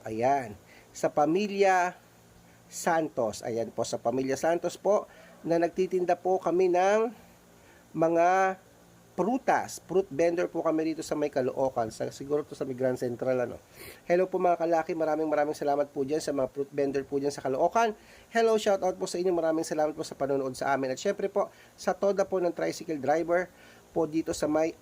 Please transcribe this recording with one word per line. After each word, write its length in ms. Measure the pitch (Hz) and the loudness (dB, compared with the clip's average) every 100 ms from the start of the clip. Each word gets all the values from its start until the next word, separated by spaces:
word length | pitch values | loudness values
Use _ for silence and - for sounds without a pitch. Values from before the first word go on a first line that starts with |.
| 113 | -4
Ayan. 480 | 110 123 139 117 101 - - - | 0 2 2 -2 -12 -20 -20 -20
Sa 160 | - 160 | -6 -2
pamilya 880 | - 147 180 208 196 196 185 180 180 - - - - - - - | 2 2 2 0 4 4 4 2 -4 -16 -20 -20 -20 -20 -20 -18
Santos. 720 | - - 165 156 - 113 101 | -6 0 2 0 -2 -2 -4
Ayan 320 | - 113 113 | -6 -4 -4
po, 80 | - | -4
sa 160 | 113 123 | -4 -2
pamilya 400 | 117 127 131 131 | -2 -2 -2 0
Santos 400 | 160 170 175 - | 0 0 -2 -4
po, 320 | 190 208 - - - - | 0 0 0 -12 -20 -14
na 160 | 156 170 | -2 0
nagtitinda 560 | 170 165 185 185 175 | 2 0 -2 0 0
po 240 | 175 180 185 | 0 0 0
kami 320 | 180 175 185 | 0 2 4
ng 400 | 175 190 214 233 220 - - - - - - - | 4 4 2 0 -4 -18 -20 -20 -20 -20 -20 -14
mga 720 | 156 165 165 175 185 190 190 - - - - - - | 0 2 4 4 4 2 -2 -12 -20 -20 -20 -14 -2
prutas. 640 | 185 262 - 143 95 - - | 0 0 2 0 0 -10 -2
Fruit 160 | 180 190 | 0 0
vendor 320 | 139 170 170 175 | 0 0 2 -2
po 160 | 170 | -2
kami 320 | 165 156 160 | -2 0 -2
rito 80 | 156 | -4
sa 160 | - 151 | -6 -2
may 160 | 147 | -2
Caloocan. 560 | 143 127 131 131 127 110 | 0 -2 0 -2 0 -4
Sa, 240 | - 127 | -4 -8
siguro 320 | - 139 147 135 | -8 -4 -4 -4
to 80 | |
sa 160 | 147 139 | -8 -8
may 80 | 123 | -2
Grand 240 | 131 127 | -2 0
Central, 480 | 127 120 123 127 120 | -4 -4 -2 0 -2
ano. 80 | 90 - - - - - | -6 -16 -20 -20 -18 0
Hello 240 | 175 185 | 2 2
po, 80 | 190 | 2
mga 240 | 180 170 | 2 2
kalaki. 320 | 165 165 160 | 2 0 0
Maraming, 320 | 165 156 156 156 | -2 0 0 0
maraming 320 | 151 147 151 | 0 0 -2
salamat 320 | 147 143 143 | -2 0 -2
po 160 | 147 135 | -2 -2
dyan 160 | 156 | -2
sa 160 | 156 143 | -2 -2
mga 160 | 127 | -2
fruit 160 | - 139 | -4 -6
vendor 320 | 143 143 139 | -2 -2 -2
po 160 | 135 143 | -2 -2
dyan 160 | 143 | -2
sa 80 | 143 | -4
Caloocan. 560 | 135 135 170 226 226 214 - - - | -4 0 2 2 2 -2 -12 -20 -4
Hello, 240 | 226 226 220 | 0 2 2
shout 240 | 214 196 185 | 2 2 0
out 80 | |
po 160 | 185 185 | -2 -4
sa 80 | 180 | -2
inyo. 160 | 185 | 0
Maraming 320 | 170 160 160 165 | 2 2 0 0
salamat 320 | 151 151 151 | 0 0 -2
po 80 | 147 | -10
sa 80 | |
panonood 400 | - 139 139 131 | -4 0 0 -2
sa 160 | 123 135 | -4 0
amin. 240 | 139 135 | 0 0
At 80 | 131 | -2
syempre 320 | 202 196 196 | -4 -2 -2
po, 160 | 202 - - - | -2 -2 -6 -20
sa 240 | - - 180 | -8 -4 0
toda 320 | 196 196 190 | 0 0 0
po 80 | 190 | 0
ng 160 | 175 | 0
tricycle 480 | 170 165 - - 156 | 0 -4 -4 -6 -4
driver 480 | 127 160 165 175 180 - - - - | 0 0 2 0 0 -8 -20 -20 -6
po 160 | - 156 | -2 0
dito 320 | 160 160 170 | 0 -2 -2
sa 80 | 151 | 0
may 280 | 156 165 - | 2 0 -2